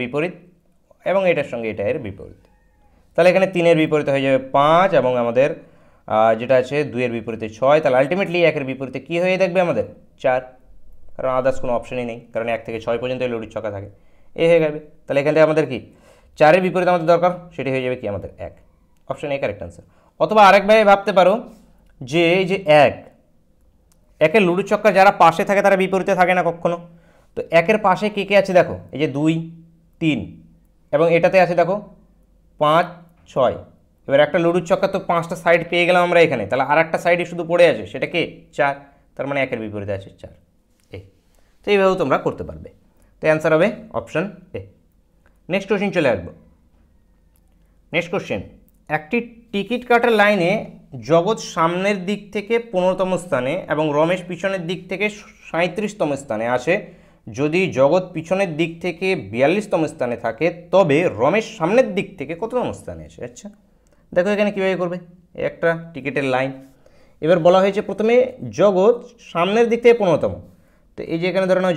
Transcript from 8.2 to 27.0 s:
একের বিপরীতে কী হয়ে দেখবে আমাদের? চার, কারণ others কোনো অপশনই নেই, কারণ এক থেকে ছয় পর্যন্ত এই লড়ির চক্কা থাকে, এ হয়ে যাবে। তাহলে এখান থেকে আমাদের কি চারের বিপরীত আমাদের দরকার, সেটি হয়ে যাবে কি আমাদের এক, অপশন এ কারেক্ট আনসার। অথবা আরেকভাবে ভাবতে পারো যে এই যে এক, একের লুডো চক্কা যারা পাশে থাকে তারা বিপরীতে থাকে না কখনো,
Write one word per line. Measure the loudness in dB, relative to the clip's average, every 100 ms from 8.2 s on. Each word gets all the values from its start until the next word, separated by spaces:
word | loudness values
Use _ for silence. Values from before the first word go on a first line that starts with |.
| -2 2 2
একের | 0 -6
বিপরীতে | -8 -8 -10 -6
কী | -2
হয়ে | 0 0
দেখবে | 0 0 0
আমাদের? | 0 -4 -8 -20 _
চার, | -2 -2 -4 -20 -20 -20 -20 -18 -16 -8
কারণ | -4 -2
others | 0 -2
কোনো | -2 -4
অপশনই | -6 -8 -8
নেই, | -10 -10
কারণ | -8 -4 -6
এক | -6
থেকে | -10
ছয় | -6 -4
পর্যন্ত | -4 -6 -6
এই |
লড়ির | -6 -8
চক্কা | -10 -10 -10
থাকে, | -14 -20 _ _ -16 -2
এ | 2
হয়ে | 4
যাবে। | 2 -4 -14 _
তাহলে | -4 -2
এখান | 0
থেকে | 4 4
আমাদের | 2 -2
কি | -4 -12 _ _ _ _ 2
চারের | 4 4 2
বিপরীত | 0 0
আমাদের | 0 2
দরকার, | 2 2 -2 -12
সেটি | -8 -4
হয়ে | -2 -4
যাবে | -4
কি | -6
আমাদের | -8 -10 -14 -16
এক, | -16 _ _ _ _ -12
অপশন | -10 -6
এ | -6
কারেক্ট | -6 -8
আনসার। | -14 -18 -20 _ _ -4
অথবা | 0 6 6
আরেকভাবে | 6 6 4 6
ভাবতে | 4 4 4
পারো | 4 2 -4 -20 _ _ _ -20 -4
যে | 0 2 2
এই | 0
যে | -4 4 6
এক, | 6 2 -16 _ _ _ _ _ _ _ _ _ _ 0 2
একের | 4 2
লুডো | 0 -2
চক্কা | 0 2 6
যারা | 4 6
পাশে | 4 4 0
থাকে | 2 4
তারা | 2
বিপরীতে | 2 -2 0 0
থাকে | 2 2
না | 0
কখনো, | -2 -4 -6 -10 -20